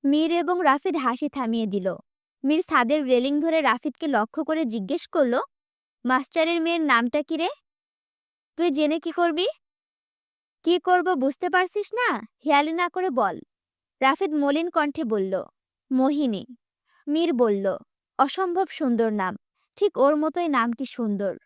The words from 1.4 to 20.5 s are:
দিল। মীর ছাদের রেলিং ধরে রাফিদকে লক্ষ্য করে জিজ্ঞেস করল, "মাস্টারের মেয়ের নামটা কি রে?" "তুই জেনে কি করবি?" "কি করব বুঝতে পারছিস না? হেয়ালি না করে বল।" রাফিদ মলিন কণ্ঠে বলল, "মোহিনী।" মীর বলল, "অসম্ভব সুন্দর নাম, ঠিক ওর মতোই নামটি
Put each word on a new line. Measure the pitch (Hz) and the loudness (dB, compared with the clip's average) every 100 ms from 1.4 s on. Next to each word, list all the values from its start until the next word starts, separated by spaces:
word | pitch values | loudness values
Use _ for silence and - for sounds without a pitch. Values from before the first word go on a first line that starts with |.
| 233 233 220 | -4 -2 -2
দিল। | 196 185 - _ _ _ _ | -2 -4 -6 _ _ _ _
মীর | 269 311 | 0 0
ছাদের | - 302 240 302 | 2 0 2 0
রেলিং | 262 247 262 294 | 2 2 2 0
ধরে | 330 320 | 2 2
রাফিদকে | 269 240 302 - 320 | 2 0 -4 -6 -2
লক্ষ্য | 240 220 - | 0 0 -4
করে | 311 320 | -2 -2
জিজ্ঞেস | 269 220 190 320 - | -2 -4 -4 -6 -2
করল, | 339 262 247 523 _ _ _ _ _ | 0 2 0 -4 _ _ _ _ _
"মাস্টারের | 240 262 262 330 320 339 | -2 0 0 -2 0 0
মেয়ের | 330 339 | 0 0
নামটা | 302 240 240 294 | 2 2 2 -2
কি | 294 320 | -4 -4
রে?" | 349 587 _ _ _ _ _ _ _ _ _ - | -4 -6 _ _ _ _ _ _ _ _ _ -2
"তুই | 349 | -2
জেনে | 277 302 320 | 2 0 0
কি | 330 | -4
করবি?" | 320 339 311 415 - _ _ _ _ _ _ _ _ _ _ | 0 0 0 -2 -4 _ _ _ _ _ _ _ _ _ _
"কি | 320 349 | 0 0
করব | - 359 349 | 4 2 2
বুঝতে | 339 269 - 359 | 0 0 -2 -2
পারছিস | 359 370 415 403 | 0 0 -4 -6
না? | 453 480 240 220 _ 294 | -2 -2 -2 -8 _ 2
হেয়ালি | 285 302 | 2 2
না | 330 349 | -2 -2
করে | 370 370 | -2 -2
বল।" | 262 196 156 - _ _ _ _ _ | 0 -2 -4 -16 _ _ _ _ _
রাফিদ | 262 302 302 | 0 0 -2
মলিন | 302 285 285 339 | 0 2 0 0
কণ্ঠে | 339 294 294 | 0 -2 -2
বলল, | 247 214 190 190 - _ _ _ _ | -2 -2 -2 -4 -6 _ _ _ _
"মোহিনী।" | 254 269 294 269 202 - 240 _ _ _ _ - | 0 2 2 0 -2 -8 -20 _ _ _ _ -4
মীর | 302 339 | 0 0
বলল, | 247 233 202 196 - - _ _ - | 2 2 2 -2 -4 -10 _ _ 0
"অসম্ভব | 269 - 370 349 381 | 0 0 -2 0 -2
সুন্দর | - 269 233 226 | -2 -2 2 0
নাম, | 214 185 202 _ _ _ - | 0 -4 -6 _ _ _ -2
ঠিক | 403 - | -2 2
ওর | 269 302 | 2 2
মতোই | 311 349 | 0 -2
নামটি | 339 | -2